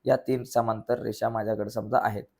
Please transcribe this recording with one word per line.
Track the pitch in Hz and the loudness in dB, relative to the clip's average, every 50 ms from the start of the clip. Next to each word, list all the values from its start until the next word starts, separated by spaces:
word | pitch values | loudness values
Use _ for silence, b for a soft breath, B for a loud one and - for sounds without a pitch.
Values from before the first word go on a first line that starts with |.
| - | 2
या | 131 131 | 2 2
तीन | 123 - - 131 123 120 | 2 2 0 -2 -2 -2
समांतर | - - 120 117 113 110 110 - - 120 120 | -2 0 2 2 2 0 -2 -2 -2 -2 -2
रेषा | 123 113 107 - 113 113 | -2 -4 -4 -2 -2 -2
माझ्याकडे | 113 113 104 110 110 104 104 104 | 0 0 0 0 0 -2 -2 -4
समजा | - 113 101 107 120 110 | -4 -6 -4 0 2 2
आहेत | - 110 104 101 - - _ _ | 2 2 0 -4 -8 -10 _ _